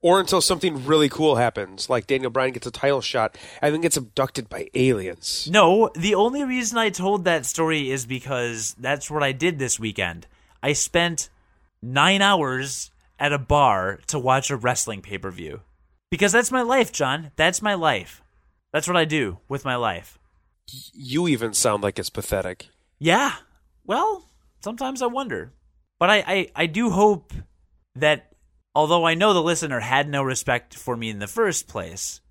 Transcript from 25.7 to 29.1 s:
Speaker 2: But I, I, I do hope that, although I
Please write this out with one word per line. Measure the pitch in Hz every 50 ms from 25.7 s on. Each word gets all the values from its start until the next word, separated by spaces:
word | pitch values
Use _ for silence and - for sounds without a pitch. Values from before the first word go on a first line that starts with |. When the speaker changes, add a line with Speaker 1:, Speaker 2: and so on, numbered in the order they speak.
| _ _ _ _ _ _
Speaker 2:
But | 165 180
I, | 214 208 - -
I, | 185 196 175 - _
I | - 160 170
do | 151 190 240 233
hope | 180 180 208 214 208 170 - _ - - - _ _ _ _ _ _ _ _ _ _
that, | 127 147 151 151 139 - _ _ _ _ _ _ _ _ _ _
although | 139 156 151 170 175 165
I | 165